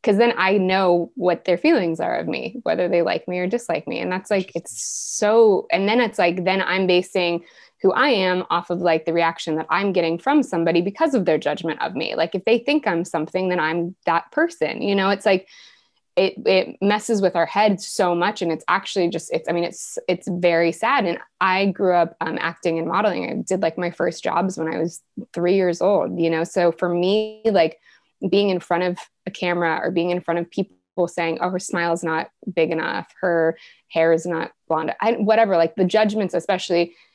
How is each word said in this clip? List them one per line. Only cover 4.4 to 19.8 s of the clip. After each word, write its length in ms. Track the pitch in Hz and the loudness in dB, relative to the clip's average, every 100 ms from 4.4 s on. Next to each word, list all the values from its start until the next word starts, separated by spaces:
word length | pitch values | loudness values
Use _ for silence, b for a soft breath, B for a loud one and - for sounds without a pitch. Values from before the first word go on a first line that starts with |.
| 185 | -2
it's 280 | 170 - - | -10 -10 -12
so, 840 | - - - - 208 226 220 190 - | -10 -8 -8 -2 2 6 6 4 0
and 160 | 180 196 | 0 2
then 120 | 233 | 2
it's 180 | 226 - | 0 2
like, 260 | 175 180 | 0 2
then 160 | 175 190 | 0 0
I'm 240 | 185 185 185 | 0 0 2
basing 580 | 180 180 190 175 170 B B B _ | 2 2 -2 -2 -2 B B B _
who 120 | 190 | 0
I 160 | - 285 | 4 2
am 360 | 214 185 180 - | 2 2 0 -2
off 200 | 170 - | -4 -2
of, 100 | 180 | -2
like, 240 | 175 160 | 2 0
the 80 | 160 | 0
reaction 420 | 170 165 165 - | 0 0 -2 -4
that 120 | 156 156 | -4 -2
I'm 220 | 175 202 | 0 0
getting 260 | 185 165 170 | 0 0 -2
from 240 | - 294 | 2 2
somebody 380 | - 170 170 170 | 2 0 2 2
because 340 | 175 202 320 | 0 -2 0
of 100 | 262 | 2
their 140 | 175 156 | 2 0
judgment 420 | 147 147 165 147 | 0 -4 -6 -4
of 140 | 131 | -6
me. 200 | - - - | -6 -6 -2
Like, 180 | 165 | -2
if 100 | 185 | -2
they 140 | 214 233 | 0 0
think 280 | 240 294 220 | 2 0 0
I'm 180 | 170 | -2
something, 440 | 175 165 156 185 185 | -2 -4 -4 -4 -2
then 120 | 180 | 0
I'm 340 | 156 170 175 - | -2 -2 -4 -6
that 260 | - 170 - | -2 -2 -2
person, 500 | - 339 - 151 - | -2 -2 0 -4 -2
you 140 | 196 196 | 0 2
know? 140 | 190 | 2
It's 160 | 202 208 | 2 2
like, 220 | 190 - B B B B B _ - | 2 -2 B B B B B _ 0
it, 180 | 190 - - | 0 0 2
it 300 | 190 - - | 2 0 -2
messes 400 | 196 208 - 214 | 0 0 0 0
with 140 | 190 175 | 2 2
our 100 | 165 | 0
heads 400 | 202 214 196 - | 2 2 2 -4
so 300 | - 180 170 | 0 0 2
much. 260 | 185 208 | 0 0
And 80 | 170 | -4
it's 140 | 160 - | -2 -2
actually 420 | 185 - 196 170 | -2 -2 -2 -2
just, 240 | 165 - | -2 -6
it's, 160 | 165 - | -6 -2
I 40 | |
mean, 100 | 175 | -4
it's, 340 | 170 - | -4 -8